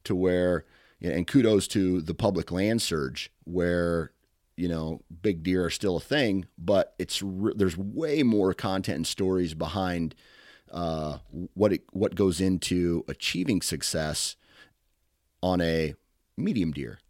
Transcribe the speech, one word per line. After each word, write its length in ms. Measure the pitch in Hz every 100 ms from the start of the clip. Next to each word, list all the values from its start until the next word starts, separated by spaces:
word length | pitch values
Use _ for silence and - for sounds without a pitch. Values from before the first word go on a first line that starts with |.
to 120 | - 92
where, 500 | 92 90 90 85 - _ _ -
and 240 | 87 76 85
kudos 420 | 143 113 104 -
to 320 | 104 92 90
the 120 | 82
public 380 | 82 107 92 82
land 300 | 87 104 117
surge 500 | - 80 67 64 - _ -
where, 680 | 87 87 87 87 85 78 _ _ _ _ -
you 100 | 90
know, 340 | 82 80 82 - 82
big 200 | 104 85
deer 220 | 82 92 85
are 40 |
still 280 | - 101 85
a 40 |
thing, 440 | - 147 120 98 90 -
but 360 | 85 98 - -
it's 220 | 90 -
re-, 320 | 98 92 104 107
there's 220 | 95 82
way 440 | 98 110 156 147
more 320 | 127 104 95
content 420 | 87 107 95 95 80
and 100 | -
stories 460 | - 95 92 87
behind, 600 | 80 78 90 92 87 80 - _ - - - -
uh, 460 | - 85 80 76 71 - 80 90
what 180 | - 107
it, 100 | 92 -
what 240 | 95 101 92
goes 240 | 95 85
into 600 | 95 90 - 90 87 85 -
achieving 540 | 71 - 175 165 95
success 720 | - 78 - - 78 76 - - _ - - _ _ _ _ _ _ -
on 180 | 90 92
a 340 | 82 82 78 71 _ _ _ -
medium 340 | 87 135 82
deer 280 | 71 62 -